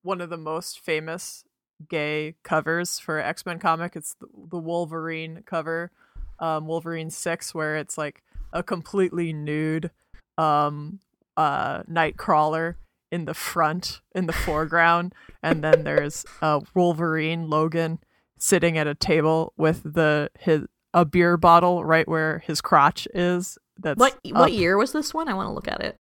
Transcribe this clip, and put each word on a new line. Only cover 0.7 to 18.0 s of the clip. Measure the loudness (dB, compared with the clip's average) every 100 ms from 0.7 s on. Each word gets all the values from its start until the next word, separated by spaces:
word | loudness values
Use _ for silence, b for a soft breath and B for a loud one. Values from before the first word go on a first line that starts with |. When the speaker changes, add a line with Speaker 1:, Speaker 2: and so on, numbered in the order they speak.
| -12
Speaker 1:
famous | -4 -4 -4 -10 -10 -16 _ _ _ _ -8
gay | -4 -2 -4 -6 -10
covers | -2 -2 0 -2 -4 -8
for | -6 -4
X-Men | -4 -6 -10 -4
comic. | -2 -2 -4
It's | -10 -14 -16
the, | -20 -20 -12
the | -10
Wolverine | -4 -4 -4 -6 -8 -8 -10 -14 -8
cover, | -6 -4 -6 -6 b b b b -6
um, | -4 -4 -4
Wolverine | -6 -6 -8 -8
six, | -6 -6 -6 -6
where | -6 -4 -4
it's, | -6 -8
like, | -8 -10 _ b -8
a | -6
completely | -4 -6 -4 0 0 0 -4
nude, | -4 -4 -2 -2 -2 -6 _ _ -20 _ -2
um, | 2 4 2 -2 -12 -14 _ _ _ 0
uh, | 0 0 -2 -6
Nightcrawler | -4 0 0 -2 2 4 4 0 -4 -8 -18 _ _
in | -8 -6
the |
front, | -8 -6 0 0 0 -6 -12 _
in | -4 -2
the |
foreground, | -2 -2 -2 0 4 4 4 0 -8 b b
and | -2 0
then | 4 4
there's, | 4 0 -2 -8 -14 -2
uh, | 0 0 0
Wolverine | 2 2 2 0 0 -2 -2 0
Logan | 0 2 0 -2 -4